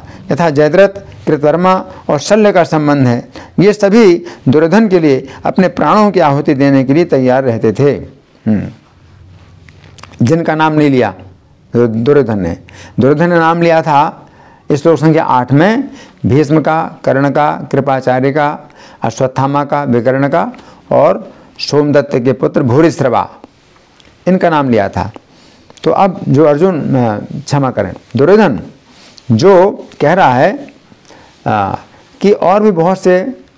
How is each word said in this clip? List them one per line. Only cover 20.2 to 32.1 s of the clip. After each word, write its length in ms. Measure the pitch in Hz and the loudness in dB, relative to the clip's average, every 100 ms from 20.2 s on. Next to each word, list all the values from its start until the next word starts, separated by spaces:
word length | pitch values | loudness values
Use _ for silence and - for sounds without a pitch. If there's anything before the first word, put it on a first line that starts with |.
| 139 | 0
का 240 | 165 220 - - - - | -2 -4 -10 -20 -16 -4
और 420 | 123 151 196 - - - - | 0 2 0 -8 -20 -20 -16
सोमदत्त 580 | - 143 147 143 139 147 | -4 -2 2 0 0 -2
के 140 | 120 | -2
पुत्र 300 | 123 151 - | -2 -2 -2
भूरिश्रवा, 640 | 127 127 165 - 135 107 87 - - _ _ _ _ _ _ _ - | 0 2 2 0 -2 -2 -4 -10 -20 _ _ _ _ _ _ _ -2
इनका 220 | 185 247 | 0 2
नाम 200 | - 135 | 0 0
लिया 200 | 113 98 | 0 0
था। 220 | 95 101 - _ _ _ _ _ - | -4 -8 -10 _ _ _ _ _ -8
तो 80 | 160 | -2
अब 280 | - 190 - - | 0 0 -2 -2
जो 160 | 139 151 | 2 2
अर्जुन, 500 | 143 185 151 - 135 | 2 0 -2 -2 -2
अ, 240 | 120 104 | -2 -4
क्षमा 520 | - - - 143 135 | -8 -12 -4 -2 -2
करें, 220 | 110 92 - _ 117 | -4 -6 -8 _ -2
दुर्योधन 420 | 147 208 196 95 - - _ - - - - | 2 4 2 -2 -10 -20 _ -20 -20 -12 -2
जो 560 | 110 175 185 196 - - - | 2 4 4 2 -2 -12 -4
कह 120 | 147 | 0
रहा 200 | 185 151 | 2 2
है, 340 | 123 170 285 - - _ _ _ - - _ - | 2 0 -2 -12 -20 _ _ _ -20 -20 _ -4
आ, 280 | 107 98 95 - - _ | -2 -2 -6 -12 -20 _